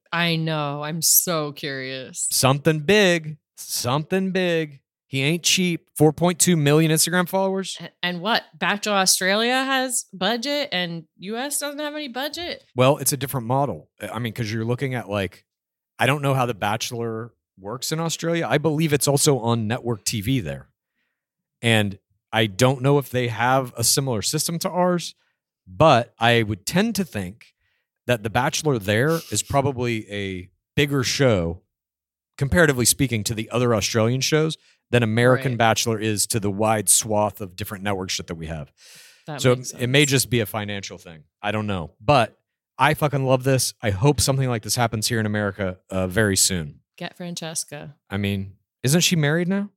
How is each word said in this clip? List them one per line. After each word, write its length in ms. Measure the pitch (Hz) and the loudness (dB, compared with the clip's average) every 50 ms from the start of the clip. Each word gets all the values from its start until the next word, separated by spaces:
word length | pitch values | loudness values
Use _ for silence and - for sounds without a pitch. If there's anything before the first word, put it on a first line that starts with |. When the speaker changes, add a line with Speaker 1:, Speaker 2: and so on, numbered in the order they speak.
| _ - 170 | _ -6 -2
Speaker 1:
I 220 | 165 170 170 165 | -2 0 0 0
know. 480 | 160 160 160 160 151 147 143 143 147 147 | 0 -2 -2 -2 -2 -4 -4 -6 -6 -8
I'm 180 | 151 165 165 | -8 -6 -2
so 500 | 151 - - - - 185 170 156 151 147 143 | 0 2 2 2 2 0 -2 -2 -2 -4 -6
curious. 760 | - - 143 139 135 131 131 131 131 127 - 175 - - - | -8 -8 -8 -8 -8 -8 -8 -8 -10 -10 -12 -8 -8 -6 -4
Speaker 2:
something 480 | - - - 127 135 143 - 160 156 156 | -2 2 4 4 4 4 2 0 0 0
big, 560 | 147 151 202 214 202 180 175 170 156 156 151 - _ _ _ - | 2 2 4 6 6 4 4 2 -2 -8 -14 -14 _ _ _ -18
something 760 | - - - - - 123 127 151 156 - 185 190 190 190 | -12 -8 -8 -6 -2 -2 -2 -2 -2 -2 -2 -2 -2 0
big. 480 | 180 190 185 175 170 165 160 151 139 135 _ _ _ _ _ - | -2 0 0 0 0 0 -2 -4 -8 -20 _ _ _ _ _ -6
He 140 | 135 135 135 | -4 0 0
ain't 200 | 147 170 170 - | 0 0 0 0
cheap. 460 | - - 180 180 180 170 - _ _ - - | 0 2 2 2 0 0 -2 _ _ 0 4
Four 160 | 147 156 147 | 4 4 4
point 260 | - 170 175 180 - | 4 0 0 2 2
two 160 | - 180 180 | 2 4 4
million 360 | 160 143 143 147 156 160 156 | 4 4 4 6 6 6 4
Instagram 360 | 160 156 - 165 170 180 175 - | 4 2 0 0 2 0 0 0
followers. 500 | - 190 190 196 190 190 190 - - - | 0 0 0 0 -2 -4 -6 -8 -10 -12
Speaker 1:
A-, 80 | 170 - _ - | -14 -16 _ -6
and 200 | - 175 180 170 | -6 -4 -4 -4
what? 220 | 170 214 233 175 - - _ 156 | -2 0 0 0 -2 -4 _ -4
Bachelor 360 | 180 175 202 202 - 214 208 | -2 0 0 0 -2 0 2
Australia 580 | 196 190 185 - - 185 185 196 214 226 240 254 262 269 | 2 4 2 2 2 2 0 2 2 2 2 0 0 0
has 400 | 269 269 262 262 262 240 - - _ - | 0 0 0 0 -2 -4 -6 -6 _ -8
budget 560 | 180 180 202 233 240 233 285 285 294 285 - | -4 -2 0 0 0 -2 -2 -2 -2 -2 -2
and 320 | - 180 180 170 170 165 156 _ _ - | -4 -4 -4 -4 -6 -10 -12 _ _ -16
U 180 | 170 190 220 | -10 -8 -8
S 240 | 233 262 294 285 - | -6 -6 -6 -6 -6
doesn't 200 | 294 285 285 285 | -6 -6 -8 -8
have 160 | 302 294 294 | -8 -8 -8
any 120 | 302 302 262 | -8 -10 -10
budget? 560 | 233 247 277 302 302 339 349 330 - - _ _ - | -8 -8 -8 -8 -8 -8 -10 -10 -10 -12 _ _ 0
Speaker 2:
Well, 220 | 123 127 135 151 139 | 2 4 4 4 2
it's 140 | 139 - | 0 -2
a 60 | 151 127 | -2 -2
different 300 | 139 127 - 131 113 113 | -4 -6 -6 -6 -2 -2
model. 420 | 131 135 143 127 90 76 - _ _ - | 0 0 0 -2 -4 -10 -14 _ _ -14
I 180 | 107 98 104 110 | -12 -10 -8 -6
mean, 120 | 120 113 | -6 -6
'cause 180 | 107 - 117 104 113 | -6 -6 -6 -4 -4
you're 100 | 113 110 | -4 -2
looking 300 | 117 123 120 139 131 127 | -2 -2 -2 -2 -4 -4
at, 140 | 120 98 95 | -6 -6 -4
like, 340 | 101 104 98 90 - - _ _ _ _ _ _ _ _ _ _ _ - | -2 -2 -2 -4 -6 -12 _ _ _ _ _ _ _ _ _ _ _ 0
I 60 | 113 | 2
don't 160 | 123 143 151 | 2 2 2
know 120 | 139 139 131 | 2 0 2
how 100 | 135 123 | 2 0
The 80 | 120 113 | -2 -2
Bachelor 800 | 92 107 101 107 110 - - 127 117 117 113 113 110 117 120 _ _ _ _ _ - | -2 -2 -2 -2 -2 -4 -6 -6 -6 -6 -6 -6 -8 -10 -12 _ _ _ _ _ -16
works 320 | 92 101 117 123 - - | -12 -12 -10 -8 -6 -6
in 80 | 160 156 | -4 -4
Australia. 480 | 165 165 156 - - 165 170 170 151 107 | -4 -4 -4 -4 -4 -2 -2 -2 0 0
I 80 | 123 147 | 0 2
believe 360 | 143 160 147 151 165 151 147 | 2 0 0 2 0 2 2
it's 140 | 139 - 147 | 2 2 2
also 320 | 139 135 - 156 139 120 | 2 4 4 4 2 2
on 280 | 110 117 117 117 110 104 | 2 2 2 2 2 -2
network 380 | 120 127 - 120 117 107 - | -2 -2 -2 -4 -4 -4 -4
T 160 | - 123 110 | -4 -4 -2
V 180 | 95 117 135 127 | -2 0 0 0
there. 300 | 90 73 69 65 65 _ _ _ _ _ _ _ _ _ _ _ _ _ _ _ _ _ _ - | -2 -4 -8 -8 -12 _ _ _ _ _ _ _ _ _ _ _ _ _ _ _ _ _ _ -2
And 380 | - 117 113 110 104 101 95 - _ _ _ _ _ - | 0 2 4 4 2 0 -4 -10 _ _ _ _ _ -4
I 160 | - 110 113 107 | 0 0 0 0
don't 340 | 92 92 123 127 139 127 | 2 2 2 2 2 2
know 160 | 127 139 143 143 | 2 2 2 2
if 120 | 127 - | 0 -2
they 180 | - 123 123 120 | -4 -2 -2 -2
have 460 | 113 98 117 123 131 135 127 123 - - | -2 0 2 2 2 2 0 -2 -6 -2
a 60 | 113 | 0
similar 380 | - - 147 139 135 120 101 | 0 0 0 0 -2 -2 -2
system 360 | - - - 151 - - 170 160 | -2 -2 -4 -4 -4 -4 -6 -4
to 100 | - 185 | -4 -2
ours, 440 | 160 180 180 180 180 170 - - - _ _ _ _ _ _ _ _ _ _ 95 | 0 0 0 2 0 0 -4 -6 -14 _ _ _ _ _ _ _ _ _ _ -12
but 460 | 92 92 151 160 131 113 117 - _ - | 0 4 6 6 6 6 4 0 _ 2
I 240 | 113 120 117 117 113 | 4 4 6 4 4
would 220 | 104 107 90 - | 0 -4 -6 -6
tend 300 | - - 180 214 233 214 | -2 0 0 0 0 -2
to 80 | 196 190 | -4 -6
think 500 | - - 107 92 87 104 - - _ _ _ _ _ _ _ _ _ _ _ - 117 | -4 -6 -8 -8 -8 -10 -14 -20 _ _ _ _ _ _ _ _ _ _ _ -2 -2
that 160 | 123 113 101 | -2 -2 -2
The 60 | 113 | -2
Bachelor 500 | 92 123 127 160 - - 156 151 135 113 | 0 0 0 0 -2 -2 0 0 0 0
there 400 | 95 101 104 110 135 156 165 160 - - | 0 2 2 2 4 2 0 -2 -4 -4
is 140 | 107 98 - | -6 -6 -4
probably 680 | - - 139 135 143 135 120 123 120 117 110 107 - | 0 0 0 0 0 -2 -2 -4 -2 -4 -4 -6 -8
a 400 | 101 101 98 95 92 90 90 - _ _ _ _ - | -8 -6 -6 -6 -6 -8 -10 -14 _ _ _ _ -2
bigger 280 | 143 143 143 143 135 120 | 0 0 2 2 0 0
show, 580 | - - - 143 127 110 92 85 85 85 - _ _ _ _ _ _ _ _ _ _ _ _ _ _ _ - | 0 0 2 4 4 4 4 2 -2 -4 -6 _ _ _ _ _ _ _ _ _ _ _ _ _ _ _ -6
comparatively 480 | 139 131 - 180 165 147 135 123 117 | -2 0 4 4 6 4 4 2 2
speaking, 380 | - - - 139 123 120 107 98 | 2 2 2 0 0 0 -2 -2
to 80 | - 117 | -4 -4
the 140 | 104 113 - | -4 -6 -2
other 240 | 113 120 123 120 117 | 0 0 2 2 2
Australian 460 | 104 92 - - 113 107 117 123 131 | 2 0 0 2 2 2 2 2 0
shows, 360 | 131 - 156 151 156 160 156 - _ _ _ _ _ - | 0 2 2 2 2 0 -4 -8 _ _ _ _ _ 0
than 100 | - 123 | 2 2
American 520 | 120 110 110 117 120 127 127 123 - 139 120 | 2 2 2 4 6 6 4 4 2 -2 0
Speaker 1:
Right. 40 | 110 | 2
Speaker 2:
Bachelor 420 | 117 113 107 - - 120 113 104 | 4 4 4 2 0 -2 -2 -2
is 280 | 107 110 107 95 - - | -2 -2 0 0 -2 -2
to 120 | - 117 | -2 -2
the 120 | 95 101 | -2 -2
wide 360 | 95 101 110 107 110 107 98 - | -2 0 2 2 2 2 2 2
swath 520 | - - - 110 107 104 104 101 - - | 2 2 2 0 0 2 2 0 -2 -6
of 140 | 107 90 90 | -14 -12 -10
different 280 | - 107 - 107 95 95 | -12 -12 -10 -10 -6 -4
network 280 | 101 101 92 95 92 | -4 -4 -4 -4 -6
shit 160 | - - 85 - | -6 -8 -6 -8
that 80 | 90 | -10
we 100 | 82 82 | -10 -8
have. 260 | 80 80 78 71 - _ _ - - - - - - _ _ - | -8 -8 -10 -10 -14 _ _ -20 -20 -20 -20 -20 -20 _ _ -16
Speaker 1:
That 160 | - 151 131 | -14 -8 0
Speaker 2:
So 140 | 131 131 123 | 2 2 2
Speaker 1:
makes 160 | 127 127 - | 2 -2 -12
Speaker 2:
it, 100 | - - | -8 -6
it 60 | 123 123 | -4 2
may 140 | 131 139 | 4 4
Speaker 1:
sense. 100 | 147 131 | 4 4
Speaker 2:
just 180 | 135 127 - - | 4 2 2 2
be 100 | 127 117 | 0 0
a 40 | 107 | 0
financial 540 | - - 107 104 104 104 98 95 - 98 87 | 0 -4 -6 -6 -4 -6 -8 -8 -10 -14 -16
thing. 240 | - 90 82 78 76 _ _ - | -18 -20 -20 -20 -20 _ _ -8
I 100 | - 104 | -6 -2
don't 140 | 104 107 107 | -2 -2 -2
know. 260 | 104 98 92 78 78 _ _ | -2 -2 -4 -4 -8 _ _
But 380 | 104 110 147 127 113 - _ _ _ _ _ _ _ _ _ - | 0 4 4 4 4 2 _ _ _ _ _ _ _ _ _ 2
I 160 | 131 147 156 | 2 2 2
fucking 320 | - 151 139 147 139 135 | 2 0 -2 0 0 2
love 180 | 127 131 127 123 | 2 2 2 4
this. 300 | 135 135 127 - - - - | 2 2 2 0 -2 -6 -4
I 80 | - 110 | -2 -2
hope 320 | 98 92 120 147 143 - | -2 2 4 2 4 4
something 260 | - 151 135 135 135 127 | 2 0 2 0 0 0
like 120 | 120 110 - | -2 -2 -2
this 120 | 107 - | -4 0
happens 320 | 123 120 113 - 110 104 - | 0 0 0 0 -2 -2 0
here 120 | 120 113 | 0 0
in 60 | 110 | 0
America, 540 | 107 107 107 104 101 95 - 101 92 92 - _ - | 0 0 0 0 -2 -2 -2 -4 -4 -4 -8 _ -6
uh, 180 | 95 92 92 92 | -2 -2 -2 0
very 280 | 90 110 110 101 95 92 | 2 2 2 4 4 2
soon. 440 | - - 98 87 78 71 - - _ _ _ - | 2 0 0 -2 -4 -6 -10 -16 _ _ _ -14
Speaker 1:
Get 200 | 175 - - - | -14 -14 -12 -12
Francesca. 800 | 180 175 175 - 170 160 170 - - - 147 147 160 156 143 _ _ - | -12 -10 -10 -10 -10 -10 -8 -10 -10 -10 -12 -16 -14 -16 -18 _ _ -8
Speaker 2:
I 80 | 98 98 | -6 -4
mean, 360 | 101 101 101 98 95 98 - _ _ _ _ _ - | -2 -2 -2 -4 -6 -10 -14 _ _ _ _ _ -2
isn't 180 | 127 147 180 | 0 2 2
she 140 | 165 - 180 | 2 2 2
married 320 | 160 147 143 156 170 180 170 | 2 2 2 0 0 0 -2
now? 220 | 196 202 202 202 _ | -2 -2 -4 -6 _